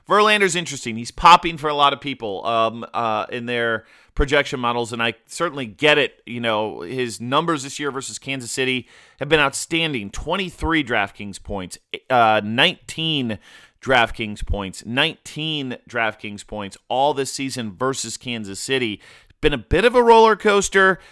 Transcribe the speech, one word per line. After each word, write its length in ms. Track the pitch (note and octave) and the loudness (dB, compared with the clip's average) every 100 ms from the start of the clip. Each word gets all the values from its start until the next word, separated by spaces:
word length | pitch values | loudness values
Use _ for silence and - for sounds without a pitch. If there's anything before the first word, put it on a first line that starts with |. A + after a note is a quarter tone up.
| - | 0
Verlander's 460 | G3 G#3+ G#3 G3 E3+ | 4 6 4 2 0
interesting. 420 | E3 C3+ B2 A2+ | -4 -8 -8 -8
He's 140 | A#2+ | -10
popping 460 | - E3+ F3 F3 E3 | 4 8 8 6 -4
for 120 | D3+ | -4
a 60 | D3 | 2
lot 180 | C#3+ | 2
of 80 | C#3 | 2
people, 440 | C#3+ B2+ A2 F#2+ - | -6 -8 -6 -4 0
um, 380 | A#2 A2+ A#2 A2 | 2 2 -2 -8
uh, 340 | A2 A#2 G#2+ F#2+ | -4 -2 -2 -4
in 160 | B2 A#2+ | -8 -6
their 400 | A#2+ A#2 A2 - _ _ - | -2 -2 -2 -6 _ _ -4
projection 460 | C#3+ C#3+ C3+ C3 | 2 2 0 -2
models, 320 | A#2+ A#2+ A#2 | -2 -2 -4
and 100 | A#2 | -2
I 120 | A#2 A2+ _ | -4 -4 _
certainly 400 | - E3+ C#3 A#2+ | -4 -4 -4 -12
get 320 | F#2+ D3 D3 | 0 4 6
it. 240 | B2+ _ - | 4 _ -12
You 140 | A#2+ | -6
know, 400 | A#2 G#2+ G#2+ B1 | -2 0 -2 -6
his 400 | F2 B2+ B2 G#2+ | -8 -4 -4 -4
numbers 420 | A#2+ C#3 F3 D#3 | -2 0 0 -2
this 160 | C3+ - | -4 -6
year 120 | D3 | -6
versus 280 | C3 A#2+ G#2+ | -6 -10 -12
Kansas 320 | - C3+ A#2 | -8 -8 -8
City 380 | - C3 B2+ - - - - | -4 -2 -2 -6 -20 -20 -10
have 100 | C#3 | 0
been 120 | D#3 | 2
outstanding. 680 | C#3 - - E3 E3 C3 G2+ | 2 0 -4 -2 -2 -4 -8
Twenty-three 760 | - C#3+ F#3 F#3 - D#3 D#3+ B2 | -10 -6 -4 -4 -6 -2 -2 0
DraftKings 580 | A#2 G2 - G#2 F#2 | 0 -2 -4 -14 -14
points, 360 | - G2+ F2+ - _ - - | -10 -10 -8 -14 _ -16 0
uh, 320 | B2+ A2 G#2+ G#2 | 4 6 4 0
nineteen 920 | A2+ E3+ - - - D#3+ D3+ A#2+ G#2 _ - - _ | 0 0 0 -12 -8 -4 -2 -4 -6 _ -20 -20 _
DraftKings 640 | A#2+ B2+ A2+ - G#2+ G#2 - | 0 2 2 0 -8 -8 -6
points, 380 | G#2 F#2+ - - | -6 -6 -10 -8
nineteen 920 | B2 D#3+ - - D3+ D#3 D3+ C3 A#2+ _ | -2 -2 -4 -14 -10 -6 -6 -6 -10 _
DraftKings 580 | A#2+ A2+ - G#2+ G2+ - | -4 -4 -4 -12 -14 -12
points 300 | G#2+ G2 - - | -10 -10 -12 -8
all 260 | B2 C#3+ C#3 | 0 0 0
this 180 | C3+ | -4
season 400 | - C3+ B2 A2 | -4 -8 -6 -8
versus 440 | F2 C3 C3+ A2+ - | -4 -4 -4 -8 -10
Kansas 440 | B2+ A#2 G2+ G2 | -10 -8 -8 -10
City. 400 | - C3+ A#2 G2+ - - _ _ | -2 -2 -2 -6 -14 -20 _ _
Been 140 | D#3 C#3 | -2 -2
a 40 | |
bit 260 | - D#3+ A#3 | 0 2 4
of 120 | B3 | 4
a 60 | A#3 | 8
roller 320 | A3+ A3 G#3 | 8 8 4
coaster. 640 | G#3 G3+ F#3+ G3 F#3+ F#3 - | 2 2 2 4 4 2 -6